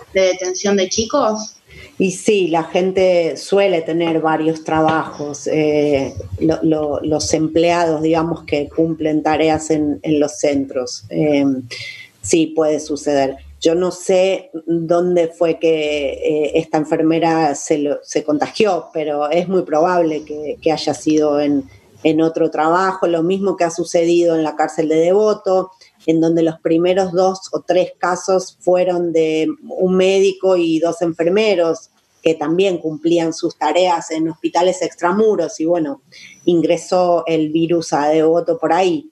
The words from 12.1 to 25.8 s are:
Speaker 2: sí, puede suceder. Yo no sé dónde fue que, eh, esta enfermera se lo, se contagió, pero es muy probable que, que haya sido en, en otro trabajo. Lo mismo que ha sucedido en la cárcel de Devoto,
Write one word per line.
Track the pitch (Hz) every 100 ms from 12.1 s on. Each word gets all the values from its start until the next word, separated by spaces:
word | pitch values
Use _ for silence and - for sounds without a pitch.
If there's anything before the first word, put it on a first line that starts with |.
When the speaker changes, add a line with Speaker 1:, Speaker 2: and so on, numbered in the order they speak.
| _
Speaker 2:
sí, | - 170 156
puede | 160 151 151
suceder. | 156 143 147 139 135 135 - -
Yo | 165 175
no | 185
sé | 175 - 185 190 185 - 160 -
dónde | 170 165 175 180 175 165
fue | - 170 165
que, | 165 160 151 147 135
eh, | - 151 151 151 160
esta | 160 156
enfermera | 151 160 160 165 165 160 151
se | 139 - 151
lo, | 143 131
se | - 151
contagió, | 147 147 135 - 208 175 -
pero | 160 151 147 147
es | 170 175
muy | 185
probable | 151 151 175 180 165 151
que, | 151 151 147 -
que | 160
haya | 151 151
sido | 143 156 156 151 143
en, | 147 143 - - _ -
en | 156 156
otro | 160 160 165
trabajo. | 151 160 175 190 185 180
Lo | 165
mismo | 170 196 196 165
que |
ha | 170
sucedido | 175 165 175 165 175 170
en | 160
la | 151 151
cárcel | 156 - 151
de | 156
Devoto, | 170 202 214 208 196 185 180 _